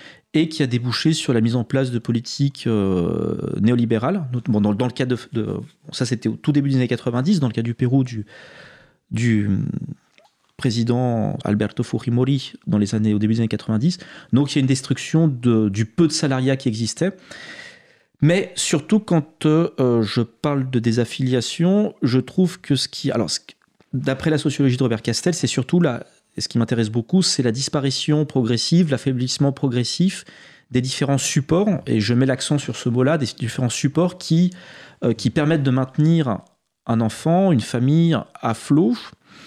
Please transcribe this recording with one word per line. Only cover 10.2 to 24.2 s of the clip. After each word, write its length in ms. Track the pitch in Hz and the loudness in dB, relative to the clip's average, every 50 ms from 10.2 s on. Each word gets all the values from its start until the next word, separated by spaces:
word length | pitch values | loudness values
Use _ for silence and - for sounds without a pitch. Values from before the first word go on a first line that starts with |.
| _ _ _ _ _ _ _ | _ _ _ _ _ _ _
président 840 | - - 131 107 117 113 120 120 123 127 123 117 113 104 101 98 - - | -4 -2 0 0 2 2 2 2 2 2 0 0 0 0 -2 -4 -4 -2
Alberto 380 | - 104 104 107 104 - - 120 | 0 0 0 0 -2 -2 -4 -4
Fujimori 680 | - - 113 - 120 117 120 131 131 143 131 - - - - _ - | -4 -4 -4 -2 0 0 2 2 2 2 0 -2 -6 -14 -14 _ -2
dans 100 | - 104 | 0 0
les 160 | 104 101 - | 2 0 0
années, 200 | 110 107 107 104 | 0 2 2 2
au 40 | 101 | 2
début 160 | 107 107 113 | 2 2 2
des 60 | 117 | 2
années 80 | 113 110 | 0 0
quatre-vingt-dix. 500 | - 101 - - 110 107 120 175 180 - - - - - - - - | -2 -4 -4 -2 -2 0 0 0 -2 -2 -8 -18 -20 -20 -6 0 0
Donc, 200 | 127 143 135 - | 2 2 2 2
il 40 | |
y 20 | 151 | 0
a 40 | 135 | 2
une 40 | |
destruction 600 | 131 135 131 - - 135 - - - - 160 165 | 2 2 0 0 -4 -4 -4 -4 0 2 2 4
de, 420 | 156 131 120 120 123 117 110 107 104 | 4 2 2 2 2 4 4 4 2
du 180 | 98 107 113 | 0 -2 -4
peu 200 | - - - 170 | -2 2 2 2
de 60 | 151 151 | 2 2
salariat 440 | - - 143 135 131 127 135 135 | 0 -2 0 0 0 0 0 0
qui 120 | 131 - 127 | 0 -2 -4
existait. 480 | 107 110 117 107 - - 165 190 185 - - - - - - - - - - - - - _ _ _ _ _ _ _ _ | -2 -2 -4 -4 -2 -2 -2 -2 -2 -6 -14 -20 -20 -18 -18 -18 -18 -18 -18 -20 -20 -20 _ _ _ _ _ _ _ _
Mais 320 | 139 151 175 202 - - - | 2 4 4 2 0 -2 -6
surtout, 460 | - - - - 147 - - 214 214 | -6 -2 -2 -2 -2 0 0 0 0
quand, 460 | 214 - 175 160 147 - _ _ - | 2 2 0 0 0 -2 _ _ 0
euh, 560 | 156 151 160 170 165 - - 131 123 120 117 110 | 2 4 4 2 0 0 0 2 2 4 2 2
je 180 | 101 - 120 | 2 0 -2
parle 500 | 113 - - _ - 151 143 139 131 131 | -2 -2 -4 _ -4 -2 -2 -2 -2 -2
de 80 | 127 120 | -2 0
désaffiliation, 1160 | 113 120 110 120 117 - - - 135 127 127 123 113 - - - 165 180 196 208 214 - - - - | 0 2 2 0 0 -2 -2 -4 -2 0 0 0 -2 -2 -4 0 0 2 2 2 0 0 -2 -2 -2
je 160 | 120 120 131 | 0 2 0
trouve 400 | 127 - - - 185 170 - - | 0 0 0 0 0 0 0 -6
que 140 | - - 143 | -4 -2 -2
ce 140 | 127 - - | -2 -2 -4
qui... 220 | - - - 135 131 | -8 -6 -6 -2 -2
Alors, 180 | 117 101 78 | -2 -2 -2
ce, 80 | - - - - - _ _ _ _ _ _ _ - | -4 -6 -8 -12 -20 _ _ _ _ _ _ _ -8
d'après 380 | 131 - 143 131 - | -4 -2 -2 -4 -2